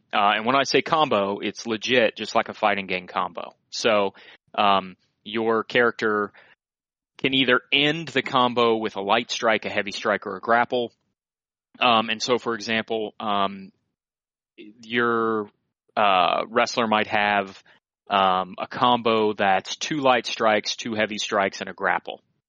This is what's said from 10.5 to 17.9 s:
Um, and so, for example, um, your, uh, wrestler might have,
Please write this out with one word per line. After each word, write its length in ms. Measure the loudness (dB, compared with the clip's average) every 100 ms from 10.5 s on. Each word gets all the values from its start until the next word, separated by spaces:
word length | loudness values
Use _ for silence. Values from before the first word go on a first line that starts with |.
| 2 2 0 -2 _ _ _ _ _ _ _ _ -2
Um, 280 | 2 2 0
and 140 | -4
so, 160 | -2 -2
for 160 | -2
example, 600 | -6 -4 -4 -2 -4 -6 -8
um, 540 | -4 0 -2 -4 -16 _ _ _ _ _ _ _ _ -20
your, 920 | -20 -20 -6 -2 0 0 0 -2 -4 _ _ _ _ 0
uh, 480 | 4 4 4 0 0
wrestler 380 | 0 0 0 2
might 220 | 2 2
have, 520 | 0 2 2 -2 -8 _ _ _